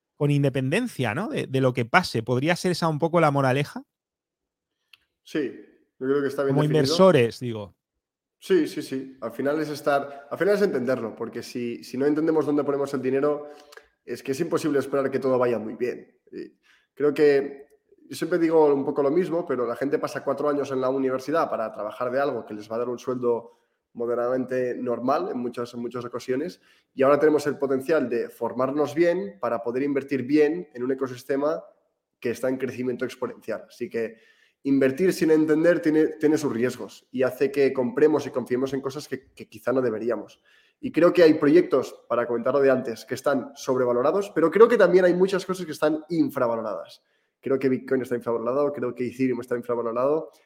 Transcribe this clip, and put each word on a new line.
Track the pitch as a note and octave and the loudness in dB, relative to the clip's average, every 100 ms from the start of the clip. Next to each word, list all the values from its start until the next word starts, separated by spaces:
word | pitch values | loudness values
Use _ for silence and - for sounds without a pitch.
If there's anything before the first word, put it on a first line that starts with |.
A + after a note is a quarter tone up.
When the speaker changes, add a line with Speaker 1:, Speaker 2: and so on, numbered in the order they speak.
| _ - | _ -2
Speaker 1:
con | D3 | 2
independencia, | C#3+ C#3+ C3+ C3 F3+ B3 - A#2+ A2+ | 2 2 0 -2 -2 -2 -4 -4 -2
¿no? | A#3 | -4
de, | A#3+ - | -6 -4
de | C3 | 0
lo | C3 | 2
que | B2 A2+ | 0 0
pase. | F3 F3+ B2 | 0 0 -4
¿Podría | A2 B2 D3 F3 | -2 -2 -2 -2
ser | F#3 | -2
esa | F3 E3+ | -2 -2
un | D3+ | -2
poco | E3 E3+ | 0 2
la | D#3 | 2
moraleja? | C#3 C3 C3 D3 B3 C#4 _ _ _ _ _ _ _ _ _ _ _ _ _ | 2 2 0 -2 -8 -18 _ _ _ _ _ _ _ _ _ _ _ _ _
Speaker 2:
Sí, | - D#3+ B2 - - _ _ - | -8 -4 -4 -8 -20 _ _ -6
yo | C3 | -2
creo | C#3+ | 0
que | C#3 | 0
está | C3+ | -2
bien | C#3 | 0
Speaker 1:
Como | C#3 | 2
Speaker 2:
definido. | D3+ D3+ | 2 2
Speaker 1:
inversores, | C3+ E3 F#3+ D#3 A#2 - | 2 6 6 6 4 0
digo. | B2 A2 G2 _ _ _ _ _ _ _ - | -8 -8 -12 _ _ _ _ _ _ _ 0
Speaker 2:
Sí, | F#3 C#3+ | 2 2
sí, | - | -4
sí. | C#3 C3 C3+ - | -8 -8 -10 -10
Al | - | -10
final | - C3+ D3+ | -4 -2 -2
es | D3+ | -4
estar, | D3 D3 C#3+ - - - | -4 0 0 0 -12 -10
al | B2 | -2
final | F3 | 2
es | G3+ | 4
entenderlo, | G3 D3 A#2+ B2+ A2+ G2+ | 2 0 -2 -2 -4 -8
porque | A2+ A#2 | -10 -10
si, | - C3 A#2+ A#2 | -10 -6 -6 -8
si | - B2 | -8 -2
no | C#3+ | 0
entendemos | D3+ D#3+ D#3+ C#3 | 2 2 2 2
dónde | D3 | 0
ponemos | C#3 C#3 C#3 | 0 -2 -2
el | C#3 | -4
dinero, | B2+ C3+ D3 C#3+ - - - - _ _ - | -2 0 0 -2 -8 -18 -20 -20 _ _ -12
es | A#2+ | -10
que | - | -6
es | C3+ | -4
imposible | E3+ E3 D#3+ C#3+ | -2 -2 0 0
esperar | B2+ C#3 C3 | 0 -2 -2
que | C3+ | 0
todo | C3 B2+ | 0 2
vaya | B2 A2+ | 2 0
muy | G#2+ | -4
bien. | A2 A#2+ - - _ _ | -6 -6 -6 -12 _ _
Y | F#2 - _ _ _ _ | -14 -14 _ _ _ _
creo | - D3 | -4 -2
que | C#3+ D3 C#3 - - - _ _ _ - | 4 4 4 2 -8 -20 _ _ _ -16
yo | C3+ | -8
siempre | D#3+ F3 | -4 0
digo | D#3+ D#3+ D3+ | 4 6 6
un | C#3+ C3+ | 4 0
poco | C#3 | 0
lo | C#3 | 0
mismo, | D#3+ E3+ E3 E3+ | 2 0 -2 -2
pero | B2 A#2 | -2 -2
la | A#2+ | -2
gente | C#3 D3 | -2 -2
pasa | C#3+ C3+ | -4 -6
cuatro | C#3 C3+ D3 | -4 -2 0
años | D3 C#3 | -2 -2
en | C3 | -2
la | B2+ | -2
universidad | C3+ C3 C3 C3 D#3+ D3 | 0 0 -2 -2 -2 0
para | A2 A2 | -2 -6
trabajar | - G#2 - B2 | -6 -10 -6 -4
de | B2+ | -2
algo | C#3+ B2 G#2+ | -2 -4 -8
que | |
les | G#2+ G#2 | -12 -8
va | A2+ | -6
a | |
dar | B2 | -4
un | A#2+ | -6
sueldo | - B2+ A#2+ A#2 - _ _ _ _ | -6 -2 0 -2 -4 _ _ _ _
moderadamente | - A#2+ A#2+ - C3 B2+ B2+ B2+ A#2+ | -8 -4 -2 0 -2 -2 -2 -2 -4
normal | B2 A2+ B2+ D3+ F#3 | -4 -4 -2 -2 -2
en | C3 | -6
muchas, | A#2+ A#2+ A#2+ | -6 -8 -10
en | A#2+ | -8
muchas | A#2 B2 A#2 | -10 -8 -10
ocasiones, | B2 - C3 E3+ F3 _ _ _ | -8 -6 -4 -6 -10 _ _ _
y | - | 0
ahora | C3 C#3+ | 4 6
tenemos | D#3 D3+ D3 | 4 4 0
el | C3 | -4
potencial | C3 C3+ C3+ D#3+ B2 | -2 -2 0 0 0
de | A#2 - | -4 -6
formarnos | - A2+ A#2+ C3+ D3 C#3 | -6 -6 -2 -2 0 -2
bien | C3 F3 F3 G3 - | 2 2 0 -4 -6
para | A#2 A#2 | -4 -4
poder | A#2+ B2 | -4 -2
invertir | C#3+ C3+ C3+ C3+ | -2 -2 -2 -4
bien | B2 D3+ D3 E3+ F3+ - | 2 4 4 2 -8 -6
en | |
un | B2+ | -4
ecosistema | C3 C3 B2 - C#3 D3 E3+ - _ _ _ _ _ | -2 -4 -6 -6 -2 -2 -4 -8 _ _ _ _ _
que | A#2+ | -6
está | A2+ C3 | -2 -2
en | C3 | -4
crecimiento | C3 A2+ B2+ A#2+ B2+ | -6 -6 -6 -4 -6
exponencial. | - A#2+ A2+ G#2 G#2 - | -6 -8 -8 -8 -10 -10
Así | - A#2 | -12 -8
que | A2+ A2 A2+ _ _ _ _ C#3 | -6 -6 -8 _ _ _ _ 0
invertir | C#3 C3+ C3+ F#3 | 2 2 2 0
sin | - D#3+ | 2 4
entender | D#3 D#3 D3+ E3+ E3+ | 4 4 4 4 2
tiene, | E3 D#3 D#3 - | 2 2 2 2
tiene | D3+ D#3 | 0 2
sus | C#3+ | 0
riesgos | A2+ B2 A#2 G2+ - _ | -2 -2 -4 -12 -16 _
y | B2+ | -2
hace | B2+ - C#3 | -2 0 -2
que | C#3+ C3+ | 2 2
compremos | C3 B2 B2 D3+ C#3+ B2 | 2 -2 4 4 4 -2
y | |
confiemos | B2+ A2 B2 C3+ | -6 -2 -2 -2
en | C3+ | -4
cosas | C3+ C#3+ - | -6 -10 -10
que, | C3 - | -12 -12
que | - A2 | -20 -18
quizá | G#2+ - | -10 -2
no | C3 | 0
deberíamos. | B2+ A2 A#2 G#2+ G2 - _ _ _ _ | 0 -2 -4 -4 -6 -20 _ _ _ _
Y | C3+ | -4
creo | - E3+ | 4 4
que | F3 | 8
hay | D#3+ D3+ | 8 8
proyectos, | C#3+ E3 F3 C3+ A#2+ - - | 6 6 6 2 0 -8 -4
para | A#2 A#2+ | -2 0
comentar | A#2+ A#2 | -2 0
lo | C#3+ | 4
de | C#3 | 4
antes, | B2+ A#2 A2+ - | 4 0 -8 -8
que | |
están | B2 D3 C3+ - | -6 -2 -2 -4
sobrevalorados, | - - B2+ B2 B2 C3+ G3 G3 | -8 -2 0 2 2 2 0 -2
pero | - D#3+ | 2 4
creo | F#3+ A#3 | 8 8
que | A#3 | 8
también | F3+ F3+ F3+ | 6 6 6
hay | |
muchas | F3 F#3 F#3+ F3+ | 4 2 0 -4
cosas | F#3 E3 | -6 -8
que | |
están | C#3+ D#3 D#3 - | -2 0 0 -2
infravaloradas. | E3 C#3 C3 A#2+ A#2 A2 F2+ - - _ _ _ _ | 0 0 0 -2 -2 -4 -8 -10 -18 _ _ _ _
Creo | A#2+ C3 | -2 0
que | C3+ | 2
Bitcoin | C3 - C3 | 0 0 -2
está | A#2+ A#2+ | -2 -4
infravalorado, | A#2 A#2 A#2 C3+ D3 | -2 -2 -2 0 0
creo | C3 B2 A#2+ | -2 -6 -4
que | B2 | -6
Ethereum | B2 C3 A#2 | -2 -2 -2
está | A#2+ A#2+ | -4 -6
infravalorado, | A#2 A#2+ A#2 A#2 C3+ D#3 D#3 - | -4 -4 -2 -2 0 0 -4 -16